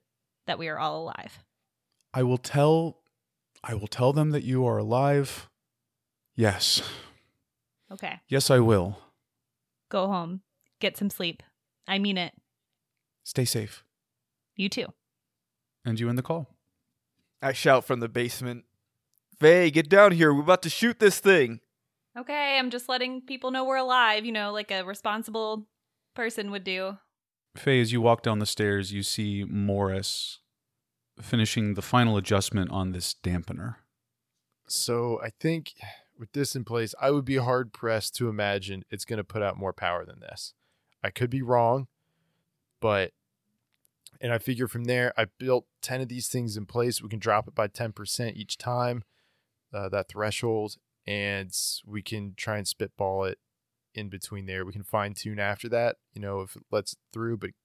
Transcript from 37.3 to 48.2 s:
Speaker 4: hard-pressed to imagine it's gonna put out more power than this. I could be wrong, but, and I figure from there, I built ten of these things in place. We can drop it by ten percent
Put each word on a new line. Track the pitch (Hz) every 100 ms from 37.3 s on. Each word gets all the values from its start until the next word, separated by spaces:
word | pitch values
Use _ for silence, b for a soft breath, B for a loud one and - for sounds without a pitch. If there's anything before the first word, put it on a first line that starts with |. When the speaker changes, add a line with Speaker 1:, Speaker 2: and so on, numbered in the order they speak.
| 135
Speaker 4:
hard-pressed | 120 127 123 - 117 110 - -
to | 120
imagine | 104 101 101 95 95 -
it's | 107 -
gonna | 110
put | 98 110
out | 101 92
more | 95
power | - 90 87 -
than | -
this. | - - - _ _ _ _ _
I | 98
could | - 123
be | 135
wrong, | 120 120 117 135 127 _ _ _ _ _ _ _ _ -
but, | 110 101 90 _ _ _ _ _ _ _ _ _ - -
and | 120
I | 117
figure | - 123 127
from | 120 120
there, | 123 123 -
I | 113
built | - 131 123 - _
ten | - 131
of | 127
these | 123 -
things | 127 117 107
in | 101
place. | 120 123 -
We | 107
can | 110
drop | 110 107 -
it | -
by | 104
ten | - 113
percent | 107 101 -